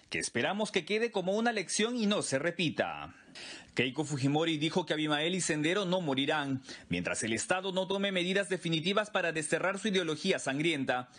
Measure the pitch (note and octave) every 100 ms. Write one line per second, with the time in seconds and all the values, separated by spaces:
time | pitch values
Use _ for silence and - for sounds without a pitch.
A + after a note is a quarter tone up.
0 | - - D#2 - C#3+ G3 G#3+ G3 D#3 G#3+
1 | A#3 G3+ F3+ G3+ A#3 G#3+ E3+ - G#3+ B3
2 | G#3 G3+ - C3+ E3 E3+ D3+ - F#2 D2+
3 | D2+ - - - - - - - B2+ C#3+
4 | D3 D3 C3+ D3 E3 D#3 D#3 F#3+ F3 D#3
5 | D#3 D3 D#3+ F#3 E3 D#3 D3+ F#3 F#3 F#3
6 | E3 C3 C#3+ D#3 C#3 C3 - - - F2
7 | E2+ F2 A2+ A2+ - F#3 F#3+ F#3 F#3+ G3
8 | G3+ F#3 F3 F#3+ G3 F#3 F3 D#3+ D#3+ G3+
9 | G#3 G3 F3 D#3+ D3+ D#3+ F3 G3 A3 F#3+
10 | E3+ D#3 F#3+ D3+ - C3+ D#3+ D3+ C3+ B2+
11 | B2+